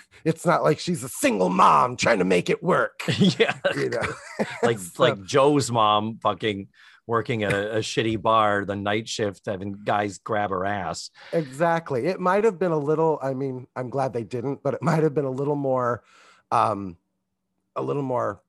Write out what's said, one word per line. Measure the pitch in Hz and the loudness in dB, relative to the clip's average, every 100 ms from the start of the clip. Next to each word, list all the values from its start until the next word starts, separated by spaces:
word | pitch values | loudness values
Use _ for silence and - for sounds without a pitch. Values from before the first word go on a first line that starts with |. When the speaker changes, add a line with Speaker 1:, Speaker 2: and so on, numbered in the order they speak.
| - | -8
Speaker 1:
<laughs> | - | -6
it's | 160 - 170 | -4 0 2
not | 143 | 2
like | 143 151 | 2 0
she's | - 160 | -2 -6
a | 127 | -6
single | - 285 208 180 | -2 0 2 0
mom | 185 185 151 127 123 | 4 6 6 4 2
trying | - - | 2 2
to | 180 | 4
make | 180 - | 2 2
it | - | -2
work, | 165 147 113 - | 2 0 0 -4
Speaker 2:
<laughs> | - 110 | -4 4
Yeah. | 190 - 220 - 190 143 | 4 4 0 0 -2 -2
Speaker 1:
you | 131 | -2
know? | 117 104 - - - | -2 -4 -8 -12 -8
<laughs> | 220 - | -6 -2
Speaker 2:
Like, | - 107 | 0 0
Speaker 1:
So | 127 - | -4 0
Speaker 2:
like | 135 110 | 0 0
Joe's | 92 139 139 147 113 | 0 4 6 4 2
mom | 120 107 107 110 110 | 2 4 2 0 -2
fucking | 107 95 110 98 98 _ - - - | -2 -2 -2 -4 -8 _ -20 -16 -4
working | 113 107 113 | -2 -2 -2
at | 101 | 0
a, | 98 104 110 | 0 -2 -4
a | |
shitty | 107 - 113 113 | -2 -2 -2 0
bar, | 113 110 107 101 | 2 4 4 2
the | 98 101 | -2 -4
night | 101 107 113 | -2 -2 -4
shift, | - 104 92 - | -4 -4 -4 -8
having | 95 101 101 | -6 -6 -6
guys | 104 104 104 92 | -2 0 0 -6
grab | - 107 101 | -4 -2 0
her | 92 98 | -2 -2
ass. | 104 82 87 - - - | -4 -4 -8 -12 -18 -6
Speaker 1:
Exactly. | 170 139 135 170 165 165 131 147 | -4 -4 -2 0 0 -2 -2 -2
It | 180 | 0
might | 180 202 220 | 2 2 2
have | 165 | 2
been | 185 | 0
a | 156 | 0
little, | 143 156 160 147 | 0 2 2 2
I | 135 | -2
mean, | 131 139 127 120 127 | -4 -4 -6 -10 -8
I'm | 127 | -6
glad | 135 131 | -2 -2
they | 120 | -2
didn't, | 101 123 127 135 | -6 -6 -4 -4
but | 139 | -4
it | 123 | -2
might | 170 160 | 0 2
have | 156 | 2
been | 139 135 | 0 -4
a | |
little | 131 143 147 | -4 -2 -2
more, | 139 127 123 120 _ _ - _ - | 0 0 0 -2 _ _ -20 _ -2
um, | 120 110 101 98 85 _ _ _ _ _ _ _ 139 | 2 2 0 -6 -12 _ _ _ _ _ _ _ -8
a | |
little | 131 139 | -4 -4
more | 135 120 110 101 | -2 -2 -2 -6